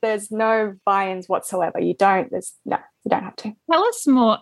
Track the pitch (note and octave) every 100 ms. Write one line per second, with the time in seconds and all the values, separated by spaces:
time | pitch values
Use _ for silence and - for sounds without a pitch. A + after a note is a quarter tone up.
0 | A3 G#3+ G#3 G#3+ A3 A3 G#3+ G3 - G3
1 | F#3+ F#3 F3+ F#3 - F#3 E3 F3 F3 F3+
2 | G3 F#3+ - F#3 - - - - - _
3 | G#3+ - F#3+ - A3 G#3+ - E4 A4+ A4+
4 | D4 B3+ A3+ G#3+